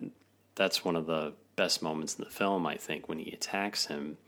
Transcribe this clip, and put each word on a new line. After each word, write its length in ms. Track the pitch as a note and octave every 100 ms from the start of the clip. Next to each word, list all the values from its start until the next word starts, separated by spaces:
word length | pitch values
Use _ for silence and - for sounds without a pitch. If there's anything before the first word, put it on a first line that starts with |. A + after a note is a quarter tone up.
| - - _ _ _
that's 300 | - F#2+ -
one 120 | F#2 E2+
of 120 | D#2+
the 260 | D#2+ D2+ - - -
best 260 | F2 -
moments 340 | E2 D#2 D2+ -
in 80 |
the 60 | -
film, 380 | - G2 F#2+ D#2
I 80 | D2+
think, 320 | - D2+ -
when 100 | D#2+
he 120 | D#2+
attacks 540 | - - G2 G2+ - -
him. 300 | D2 D2+ D2+